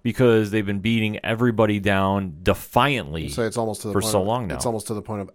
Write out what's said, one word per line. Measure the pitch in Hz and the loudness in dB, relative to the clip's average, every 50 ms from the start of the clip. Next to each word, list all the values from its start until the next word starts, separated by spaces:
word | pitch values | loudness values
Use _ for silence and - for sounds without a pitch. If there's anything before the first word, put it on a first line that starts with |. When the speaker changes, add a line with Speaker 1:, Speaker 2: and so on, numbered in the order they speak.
Speaker 1:
Because | - 120 107 - 127 120 113 110 110 101 | -4 -4 0 4 4 6 6 6 4 2
they've | 101 110 101 | 0 -2 0
been | 98 101 101 | -2 -2 -2
beating | 92 113 117 113 110 107 107 - - | 0 0 0 2 0 0 -2 -4 -4
everybody | - 117 113 123 123 110 104 110 107 104 104 | -4 -2 0 2 2 4 4 4 2 2 2
down | 98 104 101 95 98 95 98 101 98 92 76 76 | 0 2 2 2 2 2 2 0 -2 -4 -8 -4
defiantly | 90 101 92 - - - - - 127 143 143 117 80 71 78 82 76 73 | 0 0 0 0 -2 0 2 4 4 4 2 0 -4 -6 -6 -6 -6 -6
Speaker 2:
So | 71 - 117 | -4 -2 -4
it's | 110 - | -2 -2
almost | 117 113 110 104 - - | -2 -4 -4 -4 -6 -6
to | 107 | -4
the | 98 | -2
Speaker 1:
for | 101 | -2
Speaker 2:
point | 95 107 | 0 0
Speaker 1:
so | 107 101 | 0 0
Speaker 2:
of, | 95 | 0
Speaker 1:
long | 101 117 127 117 | 0 -2 -2 -4
now. | 87 67 | -4 -6
Speaker 2:
it's | 64 - | -4 -4
almost | 123 113 107 - | -4 -4 -4 -6
to | - 110 | -6 -8
the | 104 98 | -8 -8
point | - 107 101 | -8 -8 -8
of | 98 92 | -8 -8